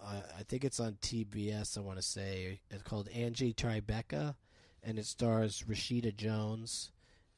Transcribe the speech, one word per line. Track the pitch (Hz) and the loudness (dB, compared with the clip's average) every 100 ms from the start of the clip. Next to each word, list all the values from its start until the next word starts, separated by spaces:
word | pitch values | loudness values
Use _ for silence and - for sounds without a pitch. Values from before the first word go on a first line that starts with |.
I, | 101 101 87 85 | -6 -6 -6 -10
I | 107 | -4
think | 131 | 0
it's | 139 - | 2 2
on | 117 101 | 0 -2
T | - 117 | -2 0
B | 104 107 104 | 0 0 0
S, | 107 107 - | 0 -2 -4
I | |
wanna | 98 95 | -4 -2
say. | - 104 98 95 92 95 - | -2 -2 -2 -2 -4 -6 -8
It's | 98 | -10
called | - 107 101 | -4 -4 -2
Angie | 120 120 117 127 | -2 0 2 2
Tribeca, | 113 120 107 104 110 - 147 151 139 _ - - - | 2 2 2 0 0 0 0 0 -4 _ -20 -20 -10
and | 110 110 | -4 -2
it | |
stars | 104 - 120 110 110 - - | -4 2 6 6 4 2 -2
Rashida | 104 - 120 117 101 | -2 2 2 2 2
Jones | 107 107 107 110 113 - - - - - _ | 2 2 2 -2 -4 -6 -6 -12 -20 -20 _